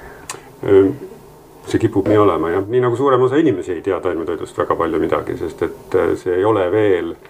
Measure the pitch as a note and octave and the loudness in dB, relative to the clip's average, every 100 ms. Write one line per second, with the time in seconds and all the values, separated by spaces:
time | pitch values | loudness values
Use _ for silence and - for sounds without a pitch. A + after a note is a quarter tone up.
0 | - - - - - - F2+ G2 G2 C3 | -20 -18 -18 -18 -20 -8 4 6 4 0
1 | - - - - - - - - A2+ G2+ | -12 -18 -20 -20 -20 -20 -4 -2 0 0
2 | F#2+ G#2 G#2 D#2 D#2+ F#2 G2 B2 B2 A#2 | 2 4 4 2 -2 -2 -2 0 0 0
3 | C#3 B2+ B2+ C#3 D#3+ F#2 F#2 E2 F#2+ F2+ | 2 2 2 2 2 0 -4 -4 -2 -2
4 | F2+ E2 E2 E2 - - - D#2+ D#2+ D#2+ | -2 -4 -4 -6 -6 -4 -2 0 -2 -2
5 | D#2+ D2+ - E2+ E2+ - E2 - - F#2+ | 0 -2 -4 -6 -8 -6 -6 -6 -4 0
6 | F2 F#2 F#2 F2+ G#2+ G#2 F2+ G#2+ G#2 F2 | 0 -2 -2 0 2 2 0 2 2 0
7 | E2 D#2+ | -2 -10